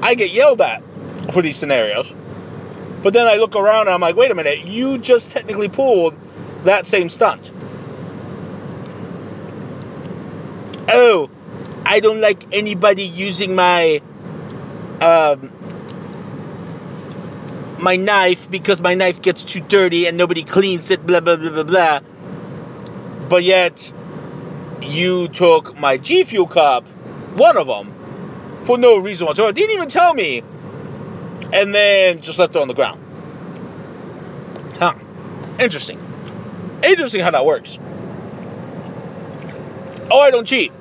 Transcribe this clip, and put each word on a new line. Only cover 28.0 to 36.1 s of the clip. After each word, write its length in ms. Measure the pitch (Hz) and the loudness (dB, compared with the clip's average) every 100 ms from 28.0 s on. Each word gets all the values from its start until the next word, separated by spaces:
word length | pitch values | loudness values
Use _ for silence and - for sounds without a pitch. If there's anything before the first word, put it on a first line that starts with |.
| - - - - - - | -16 -16 -14 -14 -16 -16
for 160 | - 247 | -2 4
no 200 | 240 214 | 8 6
reason 280 | 190 190 165 | 4 -4 -4
whatsoever. 260 | 160 220 | 2 2
Didn't 240 | 214 427 427 | 2 0 0
even 140 | 320 | 0
tell 240 | 370 349 | 4 4
me, 300 | 294 175 123 113 - - - - - - - - - - | 4 0 -2 -8 -16 -16 -16 -14 -14 -14 -14 -14 -14 -2
and 200 | 185 202 | 0 2
then 480 | 202 208 196 185 170 | 4 6 6 4 2
just 160 | 151 165 | -6 0
left 160 | 170 175 | 2 2
it 60 | |
on 60 | 139 | -2
the 60 | |
ground. 260 | 127 120 82 - - - - - - - - - - - - - - - - - - | 0 -2 -2 -16 -18 -16 -16 -16 -14 -14 -14 -16 -16 -16 -16 -16 -16 -14 -16 -16 -2
Huh. 140 | 175 - - - - - - - | -2 -2 -12 -18 -16 -14 -14 -2
Interesting. 400 | 240 160 - - - | -2 -2 -10 -12 -14